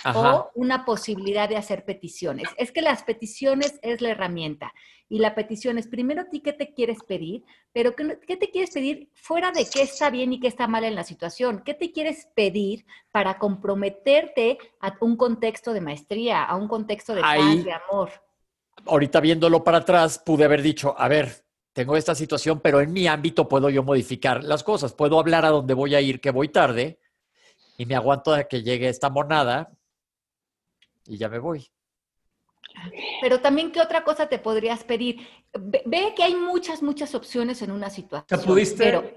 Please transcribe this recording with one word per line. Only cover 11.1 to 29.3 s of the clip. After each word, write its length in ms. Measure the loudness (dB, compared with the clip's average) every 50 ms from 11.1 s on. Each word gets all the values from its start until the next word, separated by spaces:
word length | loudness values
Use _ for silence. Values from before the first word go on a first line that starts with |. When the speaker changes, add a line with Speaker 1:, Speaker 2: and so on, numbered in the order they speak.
| -10 -10 -10 -10 -6 -4 -4 -4 -4 -4 -8
Speaker 2:
¿Qué 100 | -8 -8
te 160 | -6 -6 -6
quieres 360 | -4 -4 -4 -4 -6 -8 -12 _ -2
pedir 520 | 0 0 0 0 -2 -2 -4 -4 -8 _ _ -20 -20 _ _
para 240 | -2 0 0 0 -2 -2
comprometerte 1200 | -2 -4 -2 -2 -2 -4 -2 -2 -2 -4 -6 -2 2 4 4 4 2 0 -2 0 0 0 0 -2 -8 -20 _ _
a 160 | -10 -8 -6 -2
un 160 | 0 0 2
contexto 560 | 2 2 0 0 0 -2 -4 -4 -4 -6 -6
de 80 | -6 -6
maestría, 640 | -6 -8 -10 -10 -10 -8 -6 -4 -2 -2 0 0 -2
a 100 | -2 -4
un 120 | -4 -4 -4
contexto 440 | -4 -4 -4 -6 -8 -8 -8 -6
de 100 | -4 0
paz, 60 | 0 2
Speaker 1:
Ahí, 340 | 4 4 4 4 4 2 0
Speaker 2:
de 80 | -2
amor? 380 | -8 -8 -6 -4 -2 -2 -4 -4 -8 -18 _ _ _ _ _ _ _ _ _ _ _ _ -2
Speaker 1:
ahorita 340 | 2 2 2 4 4 4 4
viéndolo 420 | 6 4 4 4 4 6 6 6 6
para 140 | 6 4 4
atrás, 440 | 6 6 6 6 6 4 0 -2 -2
pude 200 | 2 4 6 6
haber 180 | 6 6 4
dicho, 320 | 4 2 0 0 -2 -2 0
"A 120 | 0 2 2
ver, 360 | 4 2 2 0 -6 -14 _ _ _ _ _ _
tengo 240 | -6 -4 -2 0 0
esta 180 | 0 2 0 -2
situación, 460 | -2 -2 -4 -4 -2 0 0 0 2
pero 200 | 4 4 6 6
en 120 | 4 2
mi 140 | 0 0 2 2
ámbito 400 | 2 2 0 0 2 0 2 4
puedo 200 | 4 4 4 4
yo 140 | 2 2
modificar 640 | 2 2 2 2 0 -2 -4 -2 0 0 0 0 -2
las 180 | -2 -4 -2 0
cosas. 280 | -2 -2 -2 -2 -4 -2
Puedo 240 | 0 2 4 4 4
hablar 260 | 4 4 4 4 4
a 60 | 4
dónde 240 | 4 4 2 0 0
voy 200 | 0 2 2 4
a 40 | 4
ir, 200 | 4 2 0 -2
que 100 | -2 0
voy 180 | 0 0 0 2
tarde, 520 | 4 4 4 4 2 0 -4 -4 -6 _ _ _ _ _ _ _ _ _ _ _ _ _ _ _ _
y 80 | -10 -6
me 120 | -2 -2
aguanto 360 | 0 2 2 2 2 2 2
a 120 | 2 2 0
que 180 | -2 -4 -4
llegue 260 | -2 -2 -2 0 0 -2
esta 220 | -2 0 -2 -2
monada, 640 | 0 0 0 2